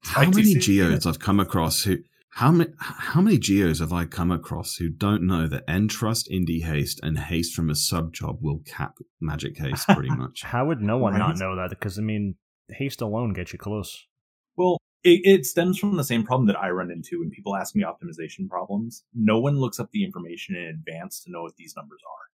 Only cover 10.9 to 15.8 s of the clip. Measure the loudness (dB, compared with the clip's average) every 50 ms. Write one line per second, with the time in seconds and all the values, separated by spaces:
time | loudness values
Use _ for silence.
10.9 | 0 0 0 0 0 2 0 0 0 -2 -4 -4 -4 -4 -6 -6 -8 -8 -8 -8
11.9 | -6 -6 -4 -4 -4 -2 -4 -4 -6 _ _ _ _ _ _ _ -10 -8 -6 -6
12.9 | -6 -6 -6 -4 -4 -2 -2 -2 -4 -4 -6 -10 -10 -12 -8 -6 -6 -6 -6 -8
13.9 | -12 -18 -20 _ _ _ _ _ _ _ _ _ _ 0 2 2 2 0 _ _
14.9 | _ _ _ 6 6 8 8 8 6 8 6 0 0 0 2 2 0 0